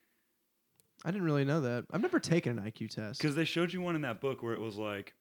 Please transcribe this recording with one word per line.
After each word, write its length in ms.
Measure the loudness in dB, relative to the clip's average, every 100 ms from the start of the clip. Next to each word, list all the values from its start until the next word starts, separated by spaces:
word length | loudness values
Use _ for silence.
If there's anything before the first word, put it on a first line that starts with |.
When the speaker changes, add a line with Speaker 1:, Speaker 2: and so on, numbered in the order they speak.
| _ _ _ _ _ _ _ _ _ _
Speaker 1:
I 80 | -4
didn't 140 | 0 2
really 200 | 4 4
know 140 | 2
that. 240 | 2 -2 -2
I've 100 | -2
never 180 | 2 2
taken 360 | 4 4 4 -2
an 80 | -4
I 60 |
Q 160 | -6 -6
test. 320 | -4 -6 0
Speaker 2:
'Cause 140 | 0 2
they 100 | 0
showed 280 | 2 0
you 80 | 0
one 140 | -2 0
in 40 |
that 180 | -2 -2
book 200 | -2 -2
where 120 | -2
it 60 | -2
was 160 | -2 -4
like 360 | -2 -4 -6 -16